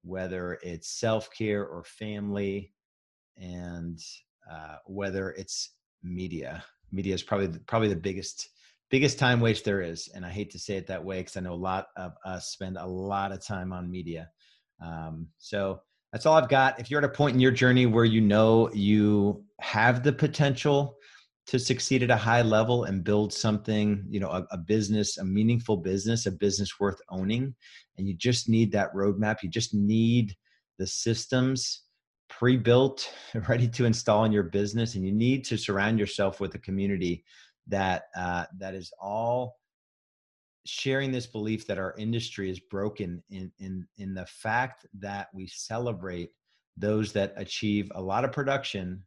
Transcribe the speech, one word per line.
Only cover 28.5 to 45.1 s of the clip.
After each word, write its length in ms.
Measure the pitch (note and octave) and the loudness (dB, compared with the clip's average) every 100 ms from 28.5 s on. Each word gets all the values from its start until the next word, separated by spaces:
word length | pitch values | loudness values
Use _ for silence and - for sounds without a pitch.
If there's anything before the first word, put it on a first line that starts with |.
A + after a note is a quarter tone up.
| A2+ A2+ | 4 4
that 220 | G#2 F#2+ | 2 0
roadmap, 480 | F#2+ G2+ G2 G#2+ A2 | 0 0 2 0 0
you 80 | F#2 | -4
just 240 | F#2 - | -4 -2
need 640 | G#2+ G2+ A2 A2+ A#2+ G#2+ G2+ _ _ _ _ | 0 2 4 4 4 2 -4 _ _ _ _
the 80 | F#2 | -6
systems 1000 | - - A2+ - B2+ C3 C3 - - _ _ _ _ _ | -4 -2 -2 0 0 2 0 -4 -8 _ _ _ _ _
pre-built, 840 | - A#2+ B2+ A#2 A#2+ C3+ C3+ - - - | 0 4 4 6 6 6 0 -12 -12 -10
<laughs> 140 | A#2 G2+ | -8 0
ready 200 | A#2+ A#2+ | 2 2
to 160 | A#2 A#2+ | 2 2
install 400 | A2 - G#2 A2 | 2 4 4 6
in 60 | |
your 100 | G#2 | 4
business, 520 | F2 G2+ G2+ A2 A2+ G#2+ | 2 0 0 0 -2 -2
and 100 | F#2+ | -2
you 80 | |
need 320 | G#2+ A#2 C3+ A#2+ | 2 2 0 -2
to 120 | A2 | -4
surround 400 | - G2 G#2 A2+ | -2 0 2 2
yourself 420 | G2+ - G2 F#2 | 0 0 -2 0
with 140 | G2 G2+ | -8 -8
a 40 | |
community 640 | - F#2+ G2 F#2+ F2+ F2 _ - - _ - | -6 -2 -2 0 -2 -4 _ -20 -20 _ -6
that, 380 | G2 F#2+ F2+ - F#2 | -2 0 -2 -4 -8
uh, 280 | F2+ F2 E2 F#2 | -4 -4 -6 -10
that 180 | F#2+ F#2+ | -12 -12
is 160 | F2 - | -14 -14
all 560 | G2 G#2+ A#2 B2 B2 A#2+ _ _ _ _ _ _ _ _ _ _ - | -8 -4 -2 -2 -4 -12 _ _ _ _ _ _ _ _ _ _ -14
sharing 480 | - C3+ C3+ C3+ | -8 -2 -2 -2
this 120 | B2+ A#2 | -4 -6
belief 400 | A2 G#2 A2 - | -6 -4 -4 -4
that 120 | F#2+ | -6
our 180 | F#2+ - | -6 -6
industry 520 | G#2+ A#2 A2+ - F#2+ | -4 -4 -4 -6 -6
is 100 | F#2 | -6
broken 640 | _ G2 G#2 - F#2+ F2 _ | _ -6 -6 -6 -8 -8 _
in, 200 | G2 F#2 _ | -14 -14 _
in, 280 | F#2+ F#2+ F2+ _ | -12 -10 -12 _
in 160 | G2 | -10
the 120 | F#2 F2+ | -10 -12
fact 600 | - A2 A2+ C3 - - G2+ | -10 -4 -2 -2 -8 -20 -14
that 300 | G2 | -10